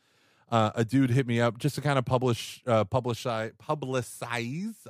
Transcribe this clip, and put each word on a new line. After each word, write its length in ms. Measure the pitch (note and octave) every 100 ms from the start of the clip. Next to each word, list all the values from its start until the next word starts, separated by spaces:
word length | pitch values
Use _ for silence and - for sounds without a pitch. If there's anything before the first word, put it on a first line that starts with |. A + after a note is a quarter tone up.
| _ _ _ _ _
uh, 200 | A#2 G#2+
a 100 | -
dude 260 | A2 C3 C3+
hit 160 | A#2+ B2
me 140 | A#2
up 180 | A#2 G#2+
just 180 | D3+ -
to 40 |
kind 180 | C#3 C#3
of 60 |
publish, 580 | A#2+ B2+ B2+ A#2 - - -
uh, 180 | A2+
publicize, 680 | G2+ C3 B2 A2+ C3 A2+ A2 -
publicize, 1300 | - D#3 C3+ C3 A#2 - A#2+ A#2+ A#2 D3 G#3 A3 -